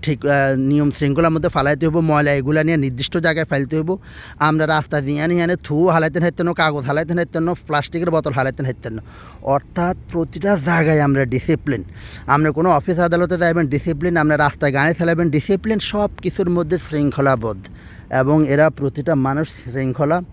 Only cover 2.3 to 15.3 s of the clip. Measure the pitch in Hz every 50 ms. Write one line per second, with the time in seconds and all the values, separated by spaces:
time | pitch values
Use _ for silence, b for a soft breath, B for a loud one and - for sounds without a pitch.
2.3 | 143 139 131 135 151 156 156 156 165 156 139 135 127 120 139 - - 180 160 160
3.3 | 160 156 160 - - 139 139 120 156 156 156 165 185 202 B B B B B B
4.3 | B B 147 156 156 156 156 151 160 151 - - - 147 135 135 147 147 151 165
5.3 | 175 175 170 165 180 - - - 151 151 170 185 165 165 156 160 135 - 160 175
6.3 | - - 175 175 170 170 165 156 147 147 131 127 143 151 165 151 170 175 170 -
7.3 | - 165 160 170 175 - - - 156 147 139 - - 170 170 175 160 160 143 151
8.3 | 131 139 127 131 127 - 147 131 123 117 - 120 113 110 - B B B B B
9.3 | B B B - 139 143 - - - 180 170 175 185 - - - - 175 165 -
10.3 | - 170 156 196 202 175 131 165 170 165 160 156 160 151 147 143 139 135 135 123
11.3 | 123 127 - - 160 147 - 151 135 107 90 - B B B B B B B B
12.3 | 135 147 156 156 139 147 165 185 170 151 - - 180 160 175 170 170 170 180 170
13.3 | 185 170 175 170 165 170 165 135 127 143 - 180 160 143 160 180 175 170 151 151
14.3 | 151 147 151 147 - - - 143 131 139 143 156 170 - 175 170 170 160 170 165